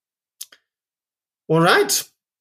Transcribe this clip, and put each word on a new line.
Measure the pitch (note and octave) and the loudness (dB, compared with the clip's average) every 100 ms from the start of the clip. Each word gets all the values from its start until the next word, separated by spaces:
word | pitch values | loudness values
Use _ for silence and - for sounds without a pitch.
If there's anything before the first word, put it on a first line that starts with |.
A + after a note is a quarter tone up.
| _ _ _ _ - - _ _ _ _ _ _ _ _ - | _ _ _ _ -20 -20 _ _ _ _ _ _ _ _ -4
Alright. | D#3+ E3+ D4+ - - - _ _ _ | 0 2 2 0 -4 -8 _ _ _